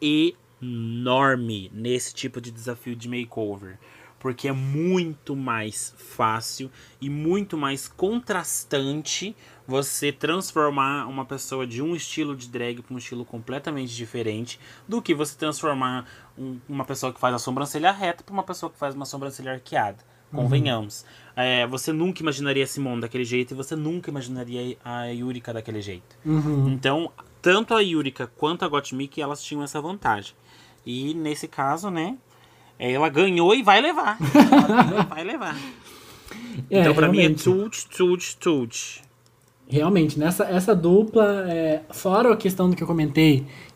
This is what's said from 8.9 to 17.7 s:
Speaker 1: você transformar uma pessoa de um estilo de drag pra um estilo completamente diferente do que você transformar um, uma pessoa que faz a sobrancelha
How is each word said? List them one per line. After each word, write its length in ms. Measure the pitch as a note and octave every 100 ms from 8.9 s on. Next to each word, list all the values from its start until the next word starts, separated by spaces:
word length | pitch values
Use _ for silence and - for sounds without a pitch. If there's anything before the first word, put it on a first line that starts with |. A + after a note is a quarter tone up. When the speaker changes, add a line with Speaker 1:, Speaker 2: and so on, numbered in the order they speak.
| D3 D3+ - F#3+ - - - -
Speaker 1:
você 420 | C3 C#3 - D3
transformar 960 | C#3 D3 F3+ F#3 D#3+ D3 C#3+ C3+ C#3+ A#2+
uma 180 | C3+
pessoa 420 | B2+ C3+ - C3+ B2+
de 160 | A#2
um 120 | D#3
estilo 400 | E3+ - D#3 D#3
de 140 | C3+ B2
drag 340 | A#2+ A#2+ A#2+
pra 120 | -
um 40 | B2+
estilo 260 | A#2+ A#2+
completamente 720 | A#2 A#2 A2+ C3 E3+ D3 B2+
diferente 640 | A#2 A2 B2 A2 G#2+ A#2+ - - - -
do 140 | A#3
que 120 | -
você 220 | D3 D3+ -
transformar 680 | D#3 D3 D#3 C3+ B2+ B2+ A#2+ - - -
um, 200 | C3 B2+ -
uma 160 | C#3
pessoa 280 | C3 C3+ C3
que 80 | B2
faz 140 | B2+
a 40 | B2
sobrancelha 540 | C3 B2+ C#3+